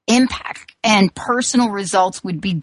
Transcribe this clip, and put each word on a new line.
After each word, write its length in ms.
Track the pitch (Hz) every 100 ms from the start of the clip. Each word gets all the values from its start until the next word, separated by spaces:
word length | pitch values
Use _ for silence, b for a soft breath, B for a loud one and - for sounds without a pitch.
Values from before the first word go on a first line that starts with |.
| -
impact, 680 | 240 254 - - - - _
and 280 | 220 214 190 -
personal 540 | - 247 240 240 233
results 520 | 202 190 196 185 -
would 180 | 185 160
be 220 | 196 165